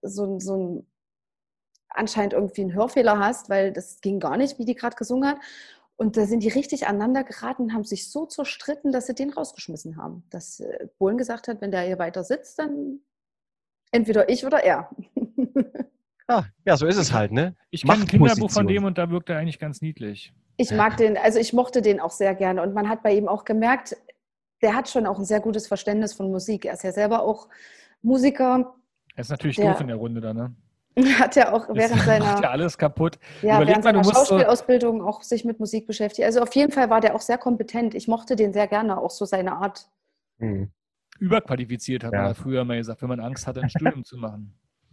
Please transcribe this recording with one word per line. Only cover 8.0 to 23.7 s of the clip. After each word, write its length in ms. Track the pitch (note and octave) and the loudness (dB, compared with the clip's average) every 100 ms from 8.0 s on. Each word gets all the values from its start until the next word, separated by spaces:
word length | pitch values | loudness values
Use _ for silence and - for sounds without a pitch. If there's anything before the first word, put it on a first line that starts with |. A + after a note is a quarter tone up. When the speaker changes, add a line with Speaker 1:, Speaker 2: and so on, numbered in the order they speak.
| - | -8
Speaker 1:
so 160 | C#4+ D#4 | -10 -8
zerstritten, 640 | - C4+ - - D4 C#4+ | -8 -8 -8 -8 -4 -2
dass 160 | B3+ A#3+ | -2 -4
sie 80 | |
den 160 | A#3+ C#4 | -6 -6
rausgeschmissen 680 | D4 D4 - - D#3 E3 D#3+ | -6 -10 -12 -14 -14 -12 -14
haben. 260 | - F3 E3+ | -14 -14 -16
Dass, 280 | F3 - - | -16 -16 -14
äh, 300 | - - - - | -12 -12 -14 -2
Bohlen 180 | G3 A#3 | 0 0
gesagt 280 | A#3+ A#3 - | -4 -8 -10
hat, 140 | G#3+ | -8
wenn 100 | G3+ | -6
der 120 | F#3 | -4
hier 180 | F3+ F#3 | -4 -4
weiter 240 | E3+ F#3 | -4 -6
sitzt, 340 | F3 C#4 - - | -6 -6 -6 -8
dann 400 | D4+ C#4+ C#4+ C#4 - _ _ _ _ _ _ _ _ | -8 -6 -8 -12 -16 _ _ _ _ _ _ _ _
entweder 360 | A#3 A3 G#3+ F#3+ | 0 2 4 4
ich 160 | A#3+ | 2
oder 200 | C4 D4 | 2 2
er. 260 | F#3+ D3+ E3+ - - | 4 2 -2 -14 -12
<laughs> 560 | - A#3 - B3 C#4 - - B3 _ _ _ - | -8 -6 -4 -2 -2 -2 -6 -12 _ _ _ 0
Speaker 2:
Ah, 160 | A#3+ A#2 - | 0 0 -4
ja, 120 | - D3+ | 2 4
so 100 | D#3 | 4
ist 100 | G3+ | 2
es 160 | D3 | 2
halt, 200 | A#2 G#2 | 2 2
ne? 240 | A2 F3 F#3 _ | 0 -2 -4 _
Speaker 3:
Ich 120 | E3 | 0
kenn 80 | C3+ G#3+ | 4 4
ein 40 | F#3+ | 6
Kinderbuch 300 | G3+ D3+ A3+ | 6 8 6
von 280 | A3 G#3 | 0 0
Speaker 2:
Machtposition. 20 | G3 | 2
Speaker 3:
dem 160 | G3+ | 2
und 120 | G3 F3+ | 0 -2
da 140 | E3+ | -2
wirkt 180 | F3 - | -4 -4
er 100 | D#3+ | -4
eigentlich 200 | E3 D3+ | -4 -6
ganz 240 | D3+ C#3+ | -10 -8
niedlich. 500 | D#3 D3+ G#2 G2+ - _ _ - | -10 -8 -10 -10 -16 _ _ -4
Speaker 1:
Ich 140 | B3 | -2
mag 260 | G#3 G#3+ G#3+ | 2 0 4
den, 220 | A3 G#3 | 2 4
also 220 | A3 A3 | 2 2
ich 120 | A3+ | 2
mochte 300 | A#3 B3 B3+ | 0 0 2
den 180 | G#3 G3 | 2 2
auch 120 | E3 | -2
sehr 220 | - G3 F#3+ | -2 -2 0
gerne. 260 | F#3+ F#3 | -2 -2
Und 120 | F3+ | -2
man 140 | G3+ G#3 | -2 -2
hat 140 | A3 | -2
bei 100 | G#3+ | 2
ihm 140 | G3+ G3+ | 2 2
auch 160 | G3+ | -2
gemerkt, 520 | - A3 A3+ | -2 0 2